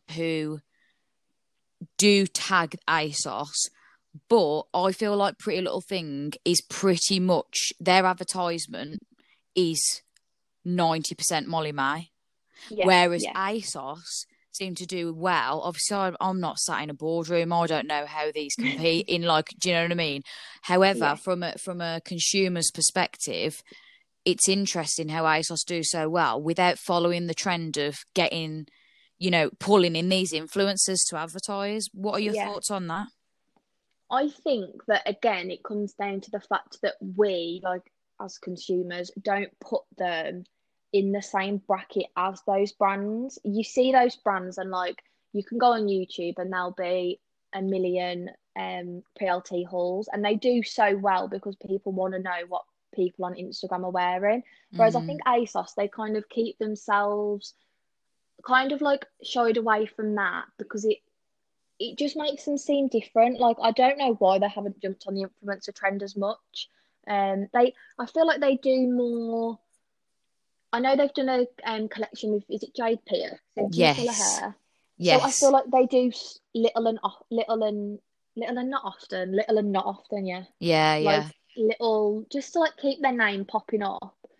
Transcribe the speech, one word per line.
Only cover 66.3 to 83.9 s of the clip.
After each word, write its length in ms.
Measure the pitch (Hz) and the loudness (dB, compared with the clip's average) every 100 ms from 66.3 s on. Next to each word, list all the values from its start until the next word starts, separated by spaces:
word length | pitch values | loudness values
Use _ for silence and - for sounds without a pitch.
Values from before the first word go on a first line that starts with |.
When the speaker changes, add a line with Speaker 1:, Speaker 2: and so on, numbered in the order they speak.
| 226 _ - - _ _ _ - | -4 _ -14 -14 _ _ _ -4
Speaker 2:
Um, 420 | 202 196 196 202 | 0 0 0 0
they, 220 | 240 254 - - - | 4 4 2 -14 -10
I 80 | 240 | -2
feel 200 | 320 330 | 2 4
like 140 | 294 | 4
they 160 | 277 269 | 4 2
do 300 | 277 262 254 | 4 4 4
more 680 | 247 240 233 233 226 226 226 _ _ _ _ _ _ _ _ _ _ _ 233 | 2 0 -2 -2 -2 -2 -6 _ _ _ _ _ _ _ _ _ _ _ -2
I 40 | |
know 140 | 262 | 2
they've 200 | 277 285 | 4 4
done 160 | 294 262 | 2 0
a, 160 | 254 247 - | 2 0 -2
um, 240 | - 220 214 | -6 -4 -4
collection 440 | 208 220 220 214 | -6 -8 -6 -2
with, 120 | 208 - | -2 -2
is 120 | 214 | -8
it 140 | - - | -8 -4
Jade 260 | 226 226 - | -2 -2 -2
Pierce? 340 | 185 - - _ - | -4 -4 -10 _ -4
In 140 | 202 | -2
People 160 | 165 160 | 4 4
of 80 | 143 | 4
Speaker 1:
Yes. 440 | 240 214 202 - | 0 0 0 0
Speaker 2:
Hair. 160 | 208 - _ _ _ - | -4 -10 _ _ _ -2
Speaker 1:
Yes. 240 | 175 151 | 6 6
Speaker 2:
So 40 | 277 | 6
I 40 | |
feel 200 | - 277 | 4 6
like 120 | 269 254 | 6 6
they 140 | 254 247 | 4 6
do 220 | 254 254 | 4 2
s-, 300 | - - - _ | 0 -12 -16 _
little 320 | 233 226 233 226 | 0 2 2 0
and 120 | 226 | 0
of-, 220 | 202 - - | -4 -6 -6
little 320 | 226 214 226 | -4 0 0
and, 360 | 214 208 202 208 _ _ _ - | 0 -2 -6 -8 _ _ _ -10
little 220 | 226 247 | -6 -4
and 100 | 254 | -4
not 140 | 269 | -4
often, 500 | 202 - - 190 185 | -6 -12 -10 -6 -2
little 220 | 190 220 214 | 0 2 2
and 160 | 208 | 2
not 140 | 190 196 | 0 -2
often, 400 | 196 - 208 190 | -6 -8 -6 -6
yeah. 180 | 180 185 - | -6 -10 -4
Speaker 1:
Yeah, 360 | 170 156 156 156 | 2 6 6 4
Speaker 2:
Like, 260 | 156 151 151 - _ | 4 2 0 -10 _
Speaker 1:
yeah. 100 | - | -2
Speaker 2:
little, 640 | 220 226 233 220 208 214 220 | 0 0 0 2 2 -2 -4
just 220 | 277 - | -8 -4
to, 60 | 339 | 0
like, 180 | 320 - | 0 0
keep 240 | 285 269 | -2 0
their 120 | 277 | 0
name 320 | 240 214 196 196 | 2 0 0 -2
popping 360 | 214 - 214 | -4 -2 -2
up. 320 | 196 | -2